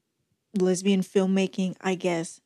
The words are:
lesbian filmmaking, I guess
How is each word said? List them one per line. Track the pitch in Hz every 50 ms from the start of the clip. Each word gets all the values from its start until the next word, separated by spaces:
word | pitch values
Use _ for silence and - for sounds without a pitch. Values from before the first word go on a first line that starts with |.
| _ _ _ _ _ _ _ _ _ _ -
lesbian | 196 185 185 185 180 190 202 196 190
filmmaking, | 185 - - 202 190 190 190 190 190 185 - - 190 180 - -
I | - 190 190
guess | 175 185 185 175 165 165 - - - _